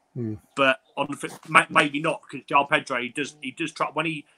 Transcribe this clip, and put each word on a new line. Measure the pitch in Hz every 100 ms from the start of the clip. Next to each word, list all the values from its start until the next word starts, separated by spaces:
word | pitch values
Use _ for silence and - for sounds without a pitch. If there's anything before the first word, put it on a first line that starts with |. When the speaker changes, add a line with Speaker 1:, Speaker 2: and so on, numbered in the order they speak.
| _ -
Speaker 1:
Hmm. | 113 107 - -
Speaker 2:
but | 135 131 _ -
on | 139
the | 139
flip, | 165 - -
may-, | 160 165
maybe | 175 156 143
not, | 160 139 -
'cause | 135 -
João | 147 139
Pedro, | 151 135 127
he | 123
does, | 131 135 -
he | 131
does | 127 160
track. | - - 151
When | 160
he, | 156 -